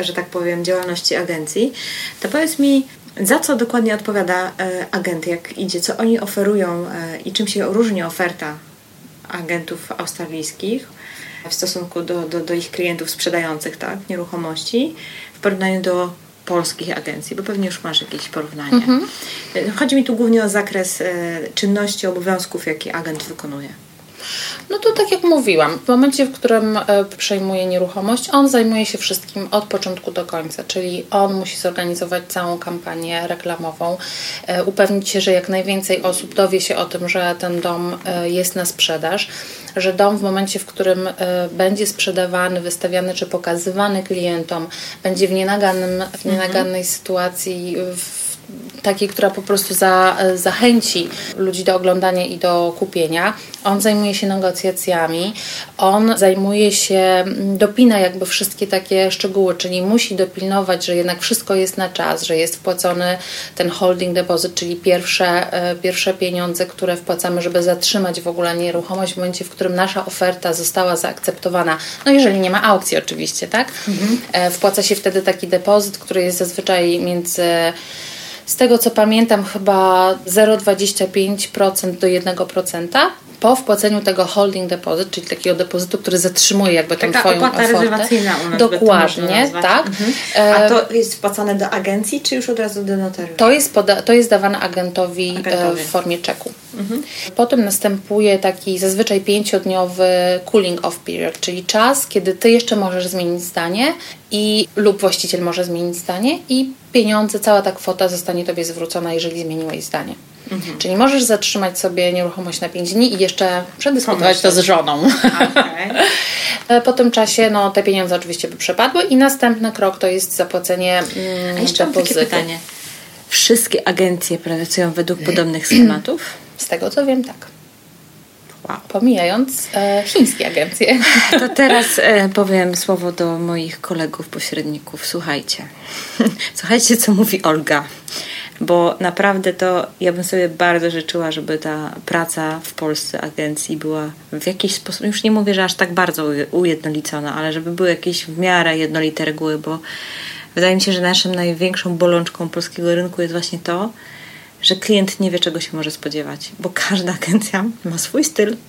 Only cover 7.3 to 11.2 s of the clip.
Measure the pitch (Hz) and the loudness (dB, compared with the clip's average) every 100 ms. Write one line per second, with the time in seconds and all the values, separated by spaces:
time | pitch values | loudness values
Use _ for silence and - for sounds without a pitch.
7.3 | 196 208 202 185 196 233 196 165 - 175 | -4 -2 -2 0 0 0 0 -4 -2 -4
8.3 | 170 156 151 - - - - - - - | -4 -10 -10 -16 -20 -20 -20 -20 -20 -14
9.3 | 175 165 170 165 170 - - 170 - 160 | -10 -4 -4 -4 -10 -10 -10 -8 -8 -10
10.3 | 160 156 - 190 247 - - - - | -8 -8 -8 -4 -4 -6 -18 -20 -18